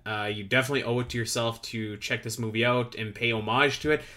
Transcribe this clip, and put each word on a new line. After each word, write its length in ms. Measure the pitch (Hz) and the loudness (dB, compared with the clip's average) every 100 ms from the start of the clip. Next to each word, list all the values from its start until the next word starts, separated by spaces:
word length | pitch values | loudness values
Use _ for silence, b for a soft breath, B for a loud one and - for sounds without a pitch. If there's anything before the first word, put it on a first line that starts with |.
uh, 240 | - 107 104 | -6 -4 -4
you 120 | 104 | -4
definitely 380 | 98 123 127 139 | 0 2 2 0
owe 160 | - 120 | 0 0
it 80 | 120 | 0
to 80 | 120 | -2
yourself 440 | 113 123 117 110 | -2 0 0 -2
to 340 | - 117 107 104 | -6 -6 -6 -6
check 260 | - 123 | -4 -4
this 160 | 117 110 | -4 -4
movie 260 | 113 110 120 | -2 2 4
out 280 | 123 120 | 4 0
and 200 | - 110 | -4 -8
pay 180 | 101 117 | -2 0
homage 480 | 113 107 120 143 131 | 0 2 4 4 4
to 100 | 151 | 2
it. 100 | 151 B | 2 B